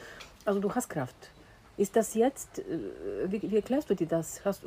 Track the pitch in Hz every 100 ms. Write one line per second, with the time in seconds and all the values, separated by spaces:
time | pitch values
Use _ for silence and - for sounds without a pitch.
0 | - - - - - 202 196 247 - 156
1 | 127 - - - - - - - 202 233
2 | 220 220 247 - - - - 160 98 62
3 | 90 98 165 202 196 208 202 269 - 190
4 | 160 165 160 - 202 190